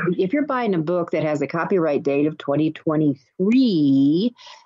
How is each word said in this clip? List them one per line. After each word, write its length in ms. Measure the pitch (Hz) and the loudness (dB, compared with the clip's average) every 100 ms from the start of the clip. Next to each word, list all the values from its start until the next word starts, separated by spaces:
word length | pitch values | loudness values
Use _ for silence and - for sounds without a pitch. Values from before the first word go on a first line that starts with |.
| 175 180 | -4 -2
if 160 | 185 | -2
you're 140 | 285 294 | -2 -2
buying 280 | 262 240 | -4 -2
a 40 | 180 | -2
book 320 | 156 180 170 | -2 -4 -2
that 140 | 165 | -2
has 180 | 156 151 | -2 -2
a 40 | 139 | -4
copyright 560 | 160 165 196 160 143 | -4 -2 0 0 0
date 220 | - 143 151 | 0 0 -2
of 120 | 156 | -4
twenty 320 | - 143 156 | -4 -2 -2
twenty-three, 1600 | 156 - 156 151 139 _ _ 185 247 254 175 147 135 139 160 240 - - - | -2 -2 0 0 -2 _ _ 2 4 4 2 4 4 4 2 0 -4 -20 -20